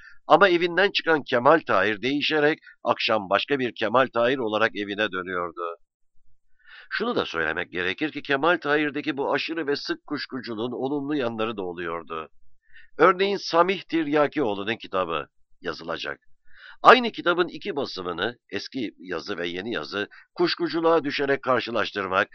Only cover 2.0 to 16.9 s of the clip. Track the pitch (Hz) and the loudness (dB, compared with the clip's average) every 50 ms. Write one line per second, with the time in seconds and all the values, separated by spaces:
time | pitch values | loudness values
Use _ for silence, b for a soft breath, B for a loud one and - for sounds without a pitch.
2 | 98 131 143 147 127 - 156 151 147 147 156 156 B B B B - 117 113 - | -2 -2 -2 -2 -2 0 2 2 2 2 2 0 B B B B -2 0 0 0
3 | - - 113 110 98 87 98 101 - - 147 135 127 117 - - - 104 110 127 | 2 0 0 0 2 2 0 0 2 0 -2 -2 -2 -4 -2 -2 -2 2 4 4
4 | 131 117 - 117 117 123 139 135 117 107 107 104 110 110 101 98 104 101 101 95 | 4 4 2 2 2 2 2 0 0 -2 2 2 2 2 0 -2 -4 -4 -2 0
5 | 107 101 95 92 90 92 92 90 87 85 80 87 87 85 85 - _ _ _ _ | 0 0 0 -4 -4 -4 -4 -4 -4 -4 -6 -6 -8 -8 -8 -10 _ _ _ _
6 | _ _ _ - - - - - _ _ B B B B B B B B - - | _ _ _ -20 -20 -20 -20 -20 _ _ B B B B B B B B -4 -2
7 | 214 240 226 139 87 - - 82 80 78 80 85 87 - - 87 90 92 92 - | -2 -2 -2 -2 -4 -4 -4 -2 -2 -2 -2 -4 -6 -6 -4 -4 -2 -2 -2 -2
8 | 151 151 - 147 - - 143 135 143 170 180 165 - 143 147 156 151 147 127 147 | -4 -6 -6 -8 -4 -2 -2 2 2 2 2 2 0 0 0 0 0 0 -2 -4
9 | - 156 147 131 139 101 127 139 - - 160 165 151 135 143 139 - - 165 - | -4 -4 -4 -2 0 0 0 0 -2 -4 -6 -4 -2 -2 -2 -4 -2 -6 -6 -6
10 | _ - 147 139 - - 127 131 104 113 113 107 117 127 120 101 127 139 147 147 | _ -8 -6 -6 -6 -8 -8 -10 -8 -8 -6 -4 -4 -4 -4 -4 -4 -2 -2 -4
11 | 139 139 151 147 123 117 117 110 110 113 117 101 92 90 85 85 87 85 82 85 | -2 -2 -2 0 0 -2 0 0 -2 -2 -2 -4 -6 -6 -6 -6 -6 -4 -4 -6
12 | 80 78 82 80 78 - - - - - - - b b b b b b b - | -6 -8 -8 -8 -8 -10 -14 -18 -18 -18 -18 -20 b b b b b b b 4
13 | 156 185 185 180 196 202 202 175 - - 165 165 175 180 196 165 - - 165 165 | 6 6 6 4 0 0 0 -2 -4 0 4 4 4 4 2 -2 -4 -2 -2 -2
14 | 160 143 147 151 147 131 - 151 139 107 101 98 98 104 113 104 - - - 92 | 0 2 2 2 2 2 2 0 0 0 0 -2 -2 -2 -4 -4 -6 -4 -2 0
15 | 92 82 82 76 67 - _ _ _ _ - _ - 85 78 76 82 82 82 76 | 0 0 -2 -4 -4 -6 _ _ _ _ -20 _ -6 -6 -6 -6 -6 -6 -6 -6
16 | 71 73 71 - _ - - _ B B B B B B B B - 151 | -6 -8 -8 -10 _ -20 -20 _ B B B B B B B B 6 6